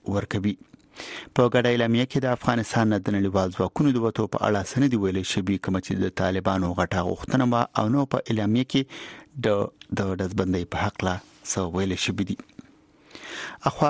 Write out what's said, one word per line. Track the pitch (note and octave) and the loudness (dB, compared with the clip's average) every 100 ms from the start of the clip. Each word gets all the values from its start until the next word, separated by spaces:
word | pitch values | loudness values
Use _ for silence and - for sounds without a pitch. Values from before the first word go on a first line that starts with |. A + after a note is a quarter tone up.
| - G2 | -4 -4
ورکوي. | F#2+ G#2+ G2+ - - - _ - - - - | -2 -2 -2 -4 -8 -20 _ -18 -14 -14 -4
په | - B2 B2 | 4 4 6
ګډه | A#2+ | 4
اعلامیه | A#2+ A#2 A#2 B2+ | 4 4 2 2
کې | C#3 C3 | 0 0
د | B2 | 0
افغانستان | - A#2+ G#2+ A#2+ A2 G#2 | 2 0 2 2 4 2
نه | G2 | 0
د | G2+ | 0
نړیوال | G2 F#2+ F#2+ F2+ | 2 2 0 0
ځواکونو | F#2 - D3 B2 | -2 2 2 4
د | A2+ | 2
وتو | - G#2+ - | 0 -2 0
په | G#2 | 0
اړه | G#2 F#2 | 0 0
څه | - C#3 | 2 2
نه | |
دي | A#2 G2 | 2 0
ویل | F#2+ F#2 | 0 -2
شوي، | - F#2+ G2 - | -2 0 -2 0
کومه | F#2+ - | -2 -2
چې | F#2+ F#2+ | -2 -2
د | - | 0
طالبانو | F#2 F#2 F2+ F#2+ F2 F2 | 0 0 0 0 0 0
غټه | F2+ F#2 F2+ | 0 0 -2
غوښتنه | F2 - C3 B2 | -4 -2 0 2
وه | A#2+ A#2 - | 2 0 0
او | G#2+ C#3 | 2 2
نو | C3+ - | 0 -2
په | - | -2
اعلامیه | A2 G#2 A#2 B2+ | 0 2 2 2
کې | C3+ C3+ - - - - C#3 A#2 | 0 -2 -8 -16 -18 -18 -4 0
د، | G2+ G2+ - - - | 0 0 -6 -8 -4
د | G2 F#2 | -2 -2
ډزبندۍ | F#2 G2+ F#2 F2+ F2 | -2 -2 0 0 -2
په | - G2+ | -2 -2
هکله | - - F#2 - - - | -2 -2 -2 -8 -14 -6
څه | - F#2 F2+ | -4 -2 0
ویل | F#2+ F2+ - | -2 -2 -4
شوي | F#2+ G2 | -4 -4
دي. | F#2 - - - _ _ _ - - - - - - - | -6 -12 -20 -20 _ _ _ -20 -20 -16 -12 -12 -4 -4
اخوا | - | 2